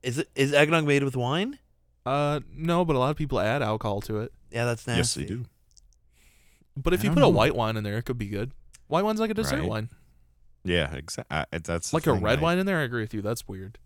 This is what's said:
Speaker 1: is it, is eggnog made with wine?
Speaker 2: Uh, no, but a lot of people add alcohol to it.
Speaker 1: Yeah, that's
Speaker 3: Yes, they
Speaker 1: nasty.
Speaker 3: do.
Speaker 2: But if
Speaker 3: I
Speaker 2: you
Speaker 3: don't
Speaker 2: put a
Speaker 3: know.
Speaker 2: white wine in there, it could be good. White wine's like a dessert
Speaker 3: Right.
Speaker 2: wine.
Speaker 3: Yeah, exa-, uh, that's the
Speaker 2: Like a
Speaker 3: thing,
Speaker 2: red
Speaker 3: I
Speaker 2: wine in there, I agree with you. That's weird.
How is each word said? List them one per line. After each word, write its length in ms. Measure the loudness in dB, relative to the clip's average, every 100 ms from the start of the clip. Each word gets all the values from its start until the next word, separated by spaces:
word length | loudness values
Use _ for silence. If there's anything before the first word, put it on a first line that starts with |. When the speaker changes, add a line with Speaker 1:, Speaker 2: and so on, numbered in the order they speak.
Speaker 1:
is 160 | -4 -4
it, 100 | -6
is 180 | 0 4
eggnog 320 | 6 6 4
made 200 | 4 2
with 120 | 2 0
wine? 420 | 0 0 -2 -8 _ _ _ _
Speaker 2:
Uh, 360 | -4 -2 0 -2 -6
no, 320 | -8 0 0
but 120 | 2 2
a 20 |
lot 120 | 2
of 60 | 0
people 220 | -2 0
add 240 | 0 0
alcohol 380 | 0 0 0 -2
to 160 | -4 -6
it. 120 | -6 -12 -10
Speaker 1:
Yeah, 140 | -4
that's 200 | -2 -2 -2
Speaker 3:
Yes, 280 | 0 0
they 80 | -2
Speaker 1:
nasty. 20 | -6 -8
Speaker 3:
do. 80 | -10 _ _ _ _ _ _ _ _ _ _ _ _ -4
Speaker 2:
But 180 | 0
if 60 | 2
Speaker 3:
I 20 |
Speaker 2:
you 40 | 4
Speaker 3:
don't 40 | 6
Speaker 2:
put 40 |
a 60 | 6
Speaker 3:
know. 20 |
Speaker 2:
white 240 | 6 4
wine 220 | 2 -2 -2
in 80 |
there, 140 | -4 -4
it 60 | -4
could 100 | -6
be 100 | -4
good. 240 | -4 -6 -10 -20 -20 -4
White 180 | 0
wine's 160 | 0 0
like 100 | -2
a 40 |
dessert 260 | -2 -2 -2
Speaker 3:
Right. 80 | -2
Speaker 2:
wine. 220 | -4 -6 -12 -20 _ _ _ -20 -14
Speaker 3:
Yeah, 240 | 0 0 0 -4
exa-, 280 | -10 -12 -6
uh, 140 | -4 -4
that's 400 | -6 -4 -4 -2
the 60 | -2
Speaker 2:
Like 100 | 0
a 80 |
Speaker 3:
thing, 80 | 0
Speaker 2:
red 160 | 2 2
Speaker 3:
I 40 |
Speaker 2:
wine 160 | 2 0
in 60 |
there, 140 | 0 -2
I 40 |
agree 180 | -2 -4
with 100 | -4
you. 80 | -4
That's 260 | -4 -6 -8
weird. 320 | -12 -12 -18